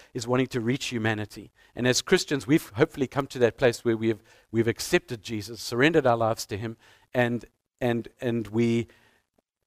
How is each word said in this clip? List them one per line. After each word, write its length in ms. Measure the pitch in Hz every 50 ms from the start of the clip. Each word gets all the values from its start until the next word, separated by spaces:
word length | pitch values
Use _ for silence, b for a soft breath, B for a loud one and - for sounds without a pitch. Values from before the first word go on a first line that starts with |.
| b b b
is 120 | 123 110 120
wanting 200 | 123 131 131 -
to 120 | - 123
reach 260 | 110 117 127 143 -
humanity. 640 | - 127 117 107 110 107 107 107 - - 113 95 - _ b b b b
And 120 | b 120 127
as 140 | 123 -
Christians, 460 | - - 190 180 - - 151 135 101 110
we've 200 | 147 165 - -
hopefully 340 | - 104 147 - - 151 135
come 220 | 120 - 139 139 -
to 100 | - 131
that 200 | 120 113 - -
place 280 | 139 120 117 - -
where 100 | 117 113
we've, 280 | 110 113 113 110 104 _ b b b b b
we've 160 | b 113 113 117
accepted 540 | 113 - - - - 180 - - 123 110
Jesus, 400 | - - 117 104 98 107 117 104
surrendered 460 | - - 120 117 135 160 170 156 135 127
our 100 | 117 113
lives 300 | 113 110 113 - - -
to 100 | 107 98
him, 200 | 113 117 117 - b b b b b b b
and, 320 | 127 123 120 120 113 - - _ _ _ _ _ -
and, 280 | 127 120 117 117 110 - _ _
and 280 | 131 123 117 117 107 101
we, 400 | 107 117 117 117 117 117 113 - b b b b b b b b _ _ _ _ _ _ _